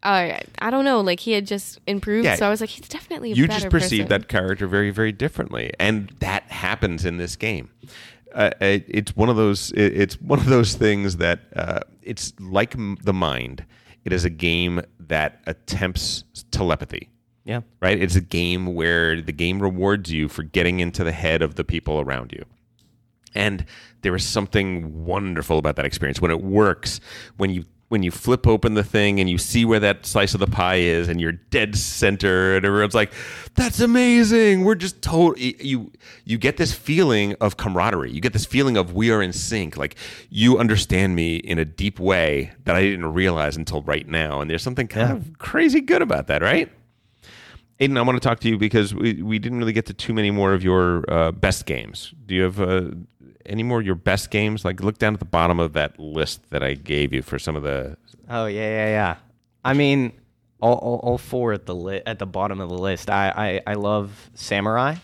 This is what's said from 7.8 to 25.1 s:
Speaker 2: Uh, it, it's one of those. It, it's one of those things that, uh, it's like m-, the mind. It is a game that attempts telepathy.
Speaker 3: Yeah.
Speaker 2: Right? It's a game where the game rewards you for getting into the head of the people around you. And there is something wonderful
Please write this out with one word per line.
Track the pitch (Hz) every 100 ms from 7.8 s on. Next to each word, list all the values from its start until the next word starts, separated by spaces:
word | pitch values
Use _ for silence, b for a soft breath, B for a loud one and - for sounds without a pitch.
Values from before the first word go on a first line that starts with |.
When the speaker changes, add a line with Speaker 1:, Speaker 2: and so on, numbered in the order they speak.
| B B B B -
Speaker 2:
Uh, | - 104 -
it, | 98 101 -
it's | 104 107
one | - 113
of | 110
those. | 107 101 -
It, | - 104 -
it's | 98 -
one | - 143
of | 135
those | 131 110
things | - 107 101 98 87
that, | 85 87 -
uh, | - 82 - - _
it's | - 107 - -
like | 95 95 120
m-, | 131 104 98
the | 85
mind. | 95 82 62 62 67 - b b b
It | -
is | 90
a | 87
game | 80 85 85 87 87 - _
that | 80 80 76 - -
attempts | 80 - 98 92 90 - - - - -
telepathy. | - 90 76 - - - _ _ _
Speaker 3:
Yeah. | - 120 117 _
Speaker 2:
Right? | 92 98
It's | 92 90
a |
game | 85 87 87 90 92
where | 87 82 85 82 82
the | 80
game | 76 85 95
rewards | 98 92 98 104 85
you | 80 76
for | -
getting | 78 - 87 90
into | 87 87
the | 85
head | 80 80 82
of | 80 73
the |
people | 76 82 - 78
around | 67 65 62
you. | - - _ _ _ _ _ _ _ -
And | 104 101 98 78 B B B
there | 98 90
is |
something | - 113 98 107 95 90 80 80
wonderful | 82